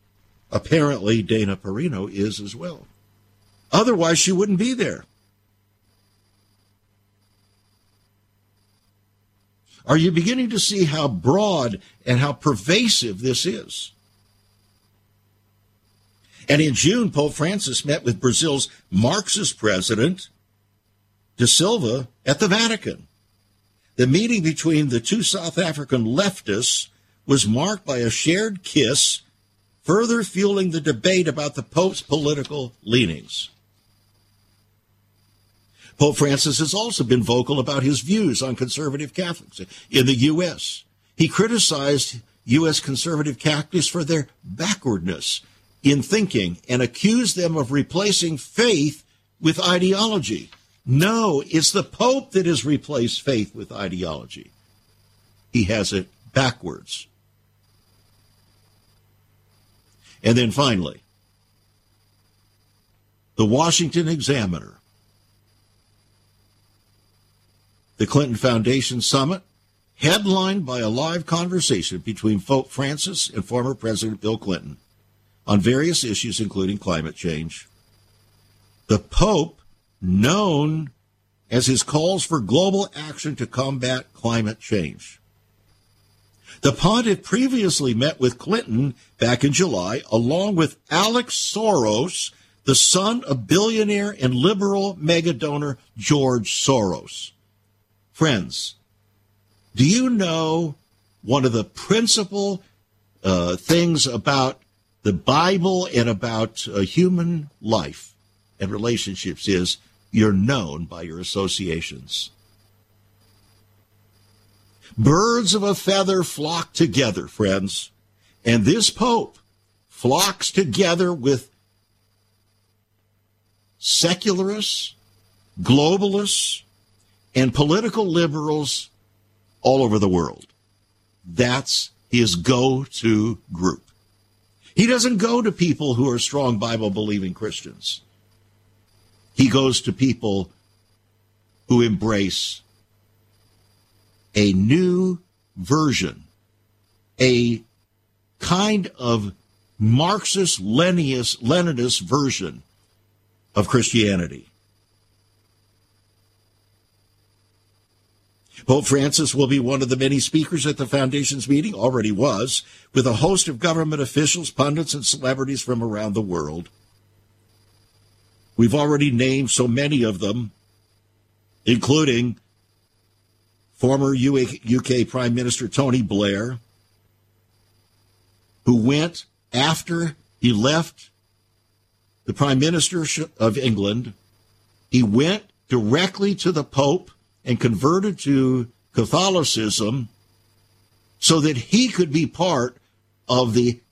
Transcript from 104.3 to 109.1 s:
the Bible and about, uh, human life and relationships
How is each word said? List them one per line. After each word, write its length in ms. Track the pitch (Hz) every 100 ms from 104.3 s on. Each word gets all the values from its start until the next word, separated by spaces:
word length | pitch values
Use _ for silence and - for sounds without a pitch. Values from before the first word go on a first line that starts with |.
| 139 131 - _ _ _ _
the 100 | 104
Bible 760 | 90 - 143 175 196 180 185 180
and 160 | 123 117
about, 600 | 101 117 110 113 - 117
uh, 100 | 104
human 720 | 98 - 185 180 170 170 147 _
life 540 | 107 110 71 - - _ _ _ _ _
and 100 | 95
relationships 800 | 104 113 117 -